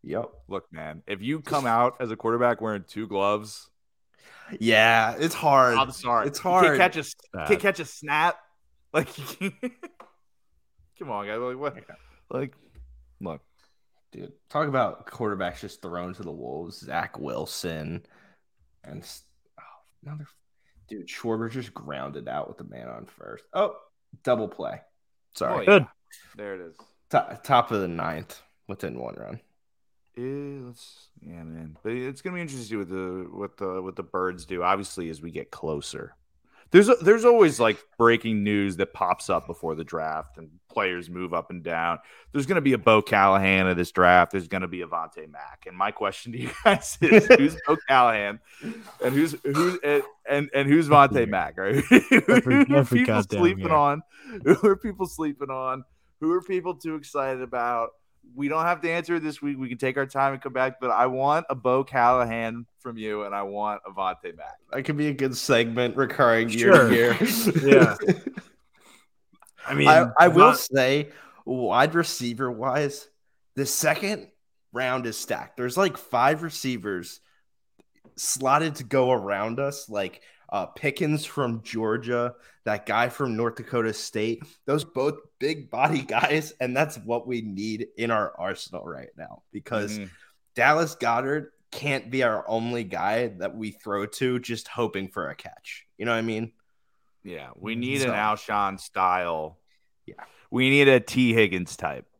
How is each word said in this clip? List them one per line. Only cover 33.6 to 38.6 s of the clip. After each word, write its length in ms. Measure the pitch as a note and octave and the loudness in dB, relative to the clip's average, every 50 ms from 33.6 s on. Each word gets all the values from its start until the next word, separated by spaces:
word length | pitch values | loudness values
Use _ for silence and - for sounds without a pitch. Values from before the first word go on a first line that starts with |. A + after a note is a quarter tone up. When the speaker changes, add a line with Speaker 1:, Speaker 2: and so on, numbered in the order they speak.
| G2+ F#2+ F#2 F#2+ | -8 -6 -6 -6
Speaker 2:
what 140 | F#2 F#2 - | -8 -8 -10
the 80 | - - | -12 -14
Birds 420 | - - F#2 F#2 F#2 F#2 F2+ D#2+ | -8 -4 -4 -4 -4 -6 -8 -12
do. 180 | - F#2 F2 F2 | -10 -6 -2 0
Obviously, 440 | F2+ G2 G2 G2 - - F#2+ F2 E2 | 0 0 0 -2 -10 -10 -10 -8 -8
as 120 | D#2+ D2 | -10 -12
we 100 | D#2+ E2+ | -14 -12
get 180 | D#2 D#2 - _ | -12 -12 -12 _
closer, 680 | - - - D#2+ D2+ C#2+ - - - - - - _ _ _ _ _ _ _ _ _ _ _ _ | -14 -10 -8 -6 -6 -6 -8 -10 -12 -14 -14 -16 _ _ _ _ _ _ _ _ _ _ _ _
there's 160 | - F#3 G#3 | 6 8 8
a, 80 | A3 B3+ D#3+ | 8 4 4
there's 240 | E3 F#3 A3 A#3 A3 | 6 4 4 6 6
always, 340 | A#3+ A#3+ A#3 G3+ D#3+ C#3 - | 6 8 8 6 6 6 2
like, 180 | A#2+ A2 G2+ - - _ _ | 2 2 0 -2 -8 _ _
breaking 480 | - A#2 A#2 A#2 A#2 - A#2 A2 G#2 G2+ | 4 4 6 6 4 0 -2 -2 -2 0
news 320 | G#2 G#2 G2+ | 0 0 0